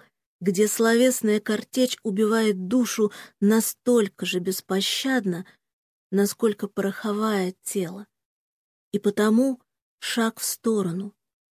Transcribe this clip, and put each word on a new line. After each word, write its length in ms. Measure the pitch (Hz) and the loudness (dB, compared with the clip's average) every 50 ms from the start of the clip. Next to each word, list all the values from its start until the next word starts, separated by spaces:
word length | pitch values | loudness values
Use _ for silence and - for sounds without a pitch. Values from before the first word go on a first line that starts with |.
| _ _ _ _ _ _ _ _ | _ _ _ _ _ _ _ _
где 260 | 180 190 190 180 214 | -4 -2 2 2 2
словесная 760 | 208 - - 226 226 226 233 254 254 247 - - 214 208 214 | 2 2 2 2 4 4 6 4 4 2 2 0 0 0 0
картечь 580 | - - 214 208 - - - 262 254 247 - - - | 0 -2 -4 -4 -6 -4 -2 0 0 0 -2 -4 -6
убивает 680 | 226 190 196 220 208 226 226 226 214 202 185 185 180 | -4 -2 0 0 2 2 2 2 0 0 -2 -2 -2
душу 440 | 226 254 240 208 - - 214 208 - - - - _ _ | 0 0 0 0 0 -2 -2 -2 -2 -6 -20 -20 _ _
настолько 840 | 202 202 220 226 214 - - - _ 247 247 240 214 196 - - - | 2 4 4 4 2 -2 -6 -4 _ 2 4 4 2 0 -2 -6 -6
же 140 | 175 - 180 | -4 -4 -2
беспощадно, 1040 | 180 190 185 - - - 185 190 196 - - - - 269 262 254 202 196 175 165 190 - _ _ _ _ _ _ _ _ _ _ _ _ | -2 -4 -4 -6 -4 -4 -2 -2 -2 -2 -4 -4 -2 -2 -2 0 0 -2 -4 -4 -8 -12 _ _ _ _ _ _ _ _ _ _ _ _
насколько 560 | - 190 202 202 - - - 226 208 - - | 0 0 0 0 0 0 -2 -2 0 -2 -6
пороховое 880 | 196 - - 190 196 196 - - 214 202 208 214 220 214 196 185 180 185 _ - | -6 -4 -4 -4 -4 -4 -6 -6 -4 -4 -2 -2 -2 0 -2 -2 -4 -6 _ -10
тело. 440 | - - 202 185 160 185 196 208 - _ _ _ _ _ _ _ _ _ _ _ _ _ _ _ _ - | -6 -4 -4 -4 -6 -8 -12 -18 -20 _ _ _ _ _ _ _ _ _ _ _ _ _ _ _ _ -4
И 60 | 208 | -2
потому 640 | - 202 202 - 208 214 214 226 262 269 262 - _ _ _ _ _ _ _ _ | 0 0 0 2 2 4 4 4 2 2 -2 -6 _ _ _ _ _ _ _ _
шаг 400 | - - - 240 226 226 226 - | -10 -4 -2 0 0 -2 -2 -4
в 40 | - | -8
сторону, 680 | - - - - 233 226 208 190 180 170 185 196 208 - _ _ _ _ _ _ _ | -8 -8 -4 -2 0 0 0 0 -2 -4 -6 -8 -10 -14 _ _ _ _ _ _ _